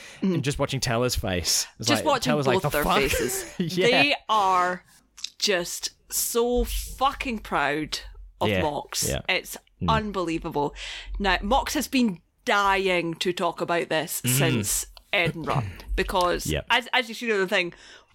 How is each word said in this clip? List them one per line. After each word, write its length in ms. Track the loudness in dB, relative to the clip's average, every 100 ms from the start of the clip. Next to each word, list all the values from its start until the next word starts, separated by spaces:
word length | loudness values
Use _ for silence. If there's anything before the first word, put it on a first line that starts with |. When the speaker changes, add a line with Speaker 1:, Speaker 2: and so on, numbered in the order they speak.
| -20 -4
Speaker 1:
Mm. 140 | 0 0
Speaker 2:
and 80 |
just 160 | 0 -2
watching 200 | -2 -2
Teller's 360 | 0 2 0 0
face. 520 | 0 0 0 0 -2 -4
It's 120 | 0
Speaker 1:
Just 160 | 2 2
Speaker 2:
like, 80 |
Speaker 1:
watching 180 | 0 2
Speaker 2:
Teller's 160 | 2 2
like, 80 | 2
Speaker 1:
both 80 |
Speaker 2:
"The 60 | 2
Speaker 1:
their 140 | 0 2
Speaker 2:
fuck?" 100 | 2
Speaker 1:
faces. 440 | 2 0 -2 -4 -8
Speaker 2:
<laughs> 60 | -4
Yeah. 300 | -2 2 4
Speaker 1:
They 280 | 4 4 2 0
are 540 | 2 4 4 2 -2 -10 -20 _ -16 -14 -4
just 520 | 0 0 -2 -6 -10 -12 -8
so 540 | -4 0 2 2 2
fucking 760 | 2 -2 -4 0 0 0 -4 -6
proud 600 | -2 0 2 0 -4 -6 -10 -16 -14 -2
of 100 | 0
Speaker 2:
Yeah. 120 | 2
Speaker 1:
Mox. 480 | 0 -2 -6 -4 -2
Speaker 2:
Yeah. 100 | -2 -2
Speaker 1:
It's 300 | -2 -4 -14 _ -4
Speaker 2:
Mm. 80 | 0
Speaker 1:
unbelievable. 840 | 2 0 -4 -2 -4 -4 -2 -2 -4 -12 -12 -10 -2
Now, 180 | 2 2
Mox 320 | 2 0 0
has 140 | -2 0
been 320 | 2 2 0 _ _ 0
dying 680 | 2 4 2 2 2 0 -2
to 180 | -2
talk 260 | 0 -2 -2
about 300 | -2 -2 0
this 320 | -2 -2 -4
Speaker 2:
Mm. 80 | 0 2
Speaker 1:
since 480 | 2 2 0 -4 -6 -14 _
Edinburgh 540 | 0 0 -2 -2 -2 -2 -8
Speaker 2:
<clears throat> 160 | -4 -2
Speaker 1:
because, 500 | 0 2 2 0 -2
Speaker 2:
Yep. 180 | -2 0
Speaker 1:
as, 180 | 0 0
as 160 | -2 -2
you 40 | -4
see 140 | 0
the 160 | 0 2
thing, 260 | 0 0 -6 -20 -20 _